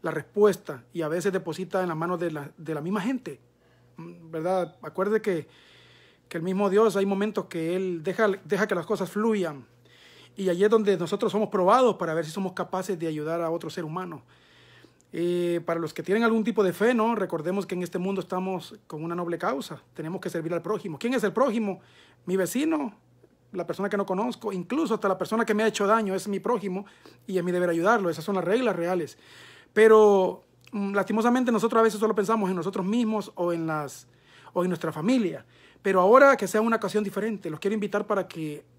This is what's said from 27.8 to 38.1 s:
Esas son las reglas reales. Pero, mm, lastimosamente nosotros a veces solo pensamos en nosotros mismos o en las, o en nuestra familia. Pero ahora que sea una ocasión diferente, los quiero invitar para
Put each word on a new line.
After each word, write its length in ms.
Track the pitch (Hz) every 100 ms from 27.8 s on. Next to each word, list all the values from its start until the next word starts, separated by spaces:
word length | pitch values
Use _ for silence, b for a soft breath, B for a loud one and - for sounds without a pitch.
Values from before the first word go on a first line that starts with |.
| 180 233 185
Esas 160 | 160 160
son 100 | 196
las 80 |
reglas 320 | 180 226 247 170
reales. 420 | 170 185 151 - B B B B B
Pero, 720 | - 220 220 214 196 185 - _ _ _
mm, 200 | 208 202
lastimosamente 560 | 202 190 214 233 247 254
nosotros 300 | 226 226 226
a 40 |
veces 160 | 226 208
solo 140 | 220
pensamos 360 | 214 196 220 190
en 80 | 185
nosotros 280 | 165 185 185
mismos 460 | 233 220 214 196 -
o 180 | 175
en 140 | 170 160
las, 400 | 156 143 - - B B B B
o 120 | -
en 60 | 180
nuestra 220 | 180 165
familia. 540 | 156 170 262 190 151 - b b b
Pero 200 | 196 190
ahora 340 | 180 247 277 262
que 120 | 196
sea 120 | 214
una 160 | 226 226
ocasión 300 | 196 214 202
diferente, 440 | 190 214 208 170
los 120 | 151
quiero 120 | 196
invitar 320 | 220 202 208
para 220 | 208